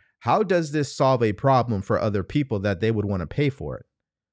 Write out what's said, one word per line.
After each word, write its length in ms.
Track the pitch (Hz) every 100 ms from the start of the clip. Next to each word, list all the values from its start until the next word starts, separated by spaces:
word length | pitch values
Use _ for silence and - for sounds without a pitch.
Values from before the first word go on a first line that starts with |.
| _ _
how 240 | 117 160
does 280 | 202 180 160
this 220 | 151 143
solve 300 | - 135 131
a 100 | 113
problem 480 | 98 139 131 120 104
for 180 | - 107
other 220 | 107 101
people 380 | 90 147 135 104
that 200 | 98 92
they 120 | 110
would 140 | 110 101
wanna 200 | 98 80
pay 240 | - 147
for 260 | - 76 62
it, 100 | - _ _ _ _